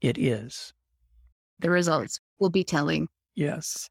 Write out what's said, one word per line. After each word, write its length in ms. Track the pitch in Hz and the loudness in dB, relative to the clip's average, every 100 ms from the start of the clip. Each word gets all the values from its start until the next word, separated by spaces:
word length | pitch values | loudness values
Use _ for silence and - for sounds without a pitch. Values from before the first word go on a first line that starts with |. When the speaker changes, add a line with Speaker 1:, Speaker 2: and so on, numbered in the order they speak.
Speaker 1:
it 160 | 131 - | 0 2
is. 560 | 135 107 117 - - - _ _ _ _ _ _ _ - | 0 0 -6 -14 -16 -20 _ _ _ _ _ _ _ -4
Speaker 2:
The 100 | 170 | 2
results 520 | 180 170 156 - - _ - | 2 4 2 0 -8 _ 0
will 120 | 185 | 2
be 140 | 185 | 2
telling. 440 | 180 156 147 156 160 _ _ | 2 2 2 0 -2 _ _
Speaker 1:
Yes, 540 | - 147 156 - - - | -4 -2 -2 -8 -10 -12